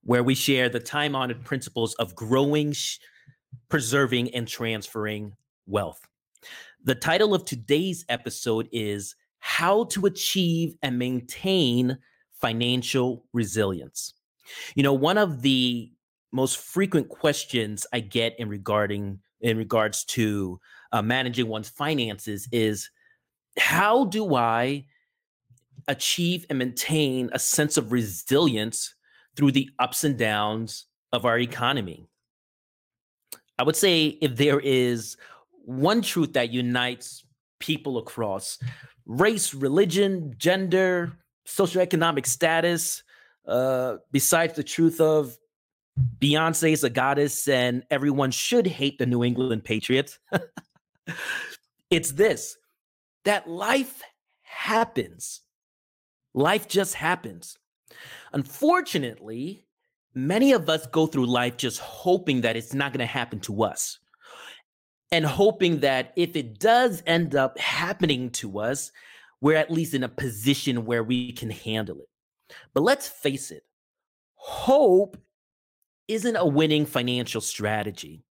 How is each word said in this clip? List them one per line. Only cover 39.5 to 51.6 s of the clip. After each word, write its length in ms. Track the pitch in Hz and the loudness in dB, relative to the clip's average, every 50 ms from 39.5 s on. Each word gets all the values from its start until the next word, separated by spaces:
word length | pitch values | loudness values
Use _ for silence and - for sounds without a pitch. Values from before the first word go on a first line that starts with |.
religion, 840 | - 139 135 135 139 175 202 180 160 190 202 196 190 180 160 143 117 - | -4 -2 -2 0 4 4 2 2 4 2 2 2 0 -2 -6 -8 -10 -2
gender, 800 | - 165 180 190 190 180 170 185 190 185 180 175 170 170 - - _ _ _ _ _ - | 0 2 2 2 0 0 2 2 2 2 2 0 -2 -4 -8 -14 _ _ _ _ _ -12
socioeconomic 800 | - - 196 175 - 185 185 180 185 160 165 165 160 143 131 | 0 0 0 2 2 0 2 2 2 2 2 2 0 0 -2
status, 760 | - - - - 160 165 165 165 175 170 165 170 - - - _ _ - - - _ _ _ _ | -2 -2 0 0 2 2 2 2 2 0 0 -2 -4 -6 -8 _ _ -20 -20 -20 _ _ _ _
uh, 520 | - - 123 127 131 131 127 127 127 110 - _ _ | -2 0 0 2 2 0 0 -2 -4 -4 -8 _ _
besides 420 | - 139 - - - 165 170 165 165 | -2 0 2 4 2 4 2 2 -2
the 80 | 151 | -6
truth 380 | 135 - - - 165 165 165 165 | -8 -6 0 4 4 4 4 4
of 360 | 160 156 156 156 147 123 120 _ _ _ _ _ _ _ _ _ _ _ _ - 131 120 - - | 4 4 4 4 2 0 -8 _ _ _ _ _ _ _ _ _ _ _ _ -2 0 0 0 0
Beyonce 500 | 135 143 143 151 160 165 160 - 165 160 | 2 4 4 4 2 2 0 2 4 4
is 140 | 156 156 - | 4 4 2
a 60 | 123 | 0
goddess 580 | 117 135 127 135 139 143 147 143 - - - - | 2 2 2 2 2 2 2 0 0 -4 0 2
and 340 | 139 127 123 123 120 127 - _ | 2 4 4 2 0 -2 -2 _
everyone 400 | 151 135 135 147 139 143 139 131 | -2 0 2 2 2 2 2 0
should 380 | 123 - - - 240 240 220 185 | 0 -2 -2 2 4 4 4 2
hate 320 | 151 - 139 139 139 - | 0 0 -2 -2 0 0
the 60 | 127 | -2
New 180 | 123 123 120 120 | 0 2 2 2
England 400 | 123 123 120 127 131 117 110 - | 2 2 0 0 -2 -2 -4 -2
Patriots, 560 | - 113 110 - - 127 131 139 - - _ _ _ | -2 -4 -4 0 0 0 0 0 -2 -8 _ _ _
<laughs> 1600 | - 185 - - _ - _ _ _ _ _ _ _ _ _ - - - - - - - - - - - | -4 -4 -4 -4 _ -20 _ _ _ _ _ _ _ _ _ -12 -10 -10 -8 -8 -8 -8 -10 -12 -16 -20